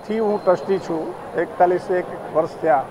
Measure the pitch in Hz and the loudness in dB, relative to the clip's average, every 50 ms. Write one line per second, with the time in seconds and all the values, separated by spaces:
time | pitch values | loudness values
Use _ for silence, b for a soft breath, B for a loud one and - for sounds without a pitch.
0 | - - 214 226 226 208 208 202 - 190 180 175 - - 196 185 - - 170 160 | -6 -4 -2 0 2 2 0 2 4 2 2 2 2 0 0 0 0 -4 -4 -4
1 | 165 - - - - - - 170 170 165 - - 180 180 180 175 - - 185 180 | -4 -6 -8 -10 -12 -6 -4 -2 -2 -2 2 2 4 4 4 0 0 0 -2 -2
2 | 175 175 170 170 - - - 151 160 165 - - - 160 156 135 127 - | -2 -4 -10 -12 -12 -2 0 0 0 0 -4 -2 2 2 4 2 2 -2